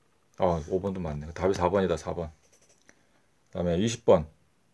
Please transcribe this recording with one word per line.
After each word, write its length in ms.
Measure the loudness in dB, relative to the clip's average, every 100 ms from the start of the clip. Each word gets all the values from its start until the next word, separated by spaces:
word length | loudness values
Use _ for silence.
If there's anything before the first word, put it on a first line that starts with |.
| _ _ _ -2
아, 240 | 0 0 -2
오 120 | -2
번도 200 | -2 -4
맞네. 320 | -6 -8 -10
답이 220 | -2 0
사 140 | 2 2
번이다, 280 | 2 0 -2
사 180 | -4
번. 160 | -8 -8 -12 _ _ _ _ -20 _ _ _ _ _ _
그다음에 300 | -6 -2 0
이십 260 | -2 0
번. 220 | 4 4 4 -12 _ _ _